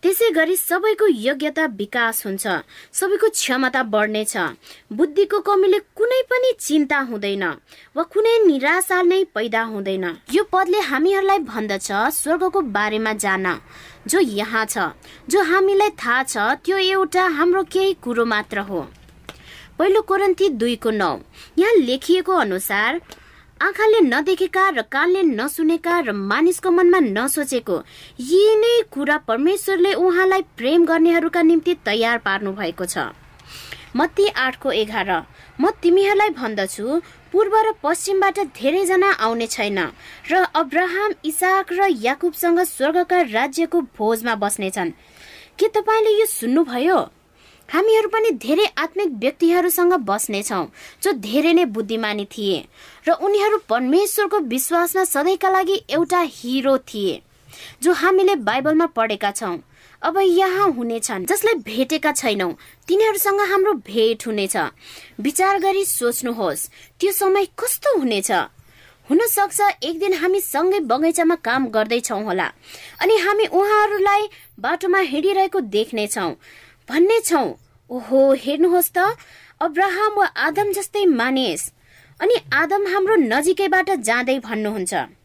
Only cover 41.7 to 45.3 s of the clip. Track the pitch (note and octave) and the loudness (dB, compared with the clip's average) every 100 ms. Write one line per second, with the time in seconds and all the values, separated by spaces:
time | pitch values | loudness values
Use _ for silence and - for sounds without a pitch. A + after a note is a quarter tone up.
41.7 | F4 G4 C4+ A3+ C#4 F4 D#4 F4 E4+ F4+ | 0 0 2 -2 -2 -4 -2 0 2 0
42.7 | - C4+ E4 F4 F4+ D#4 G#3+ C#4 C4+ E4 | -2 0 0 2 2 2 0 -2 -2 -2
43.7 | E4+ C4 - G#3+ A3+ A#3 A3 G3+ G3+ F#3+ | 0 -4 -4 -2 -2 -2 -2 -2 -4 -6
44.7 | G3 F3 - _ - - | -4 -6 -8 _ -20 -20